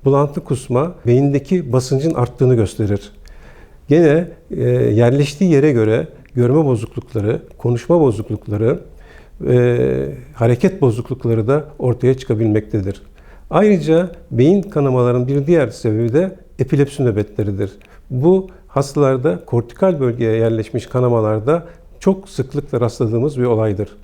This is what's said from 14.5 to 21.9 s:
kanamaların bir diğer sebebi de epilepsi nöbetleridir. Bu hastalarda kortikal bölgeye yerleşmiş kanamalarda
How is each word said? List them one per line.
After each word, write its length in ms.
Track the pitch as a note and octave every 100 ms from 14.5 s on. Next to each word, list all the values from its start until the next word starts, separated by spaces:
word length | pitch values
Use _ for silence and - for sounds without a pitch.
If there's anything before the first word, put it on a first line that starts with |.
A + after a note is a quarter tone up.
| G3+
kanamaların 680 | - D3+ C#3 B2+ B2 B2 B2
bir 200 | C#3+ C#3
diğer 200 | E3+ B2
sebebi 460 | - A#2+ G#2+ A#2
de 220 | C3+ F#3 - - -
epilepsi 460 | C3+ C#3+ C#3 - B2+
nöbetleridir. 680 | G#2 G#2 - G#2 G2 G2 - - - -
Bu 380 | B2+ D#3 F#3+ F#3+ - -
hastalarda 760 | - C#3+ D3+ C#3 C3 C#3 F3 -
kortikal 540 | A#2+ A2+ - F#3+ E3
bölgeye 360 | B2+ A#2 A#2 A2
yerleşmiş 500 | A2+ A2+ G#2+ B2 -
kanamalarda 800 | B2+ B2 A#2 G#2+ A2 A2+ E3 E3 - -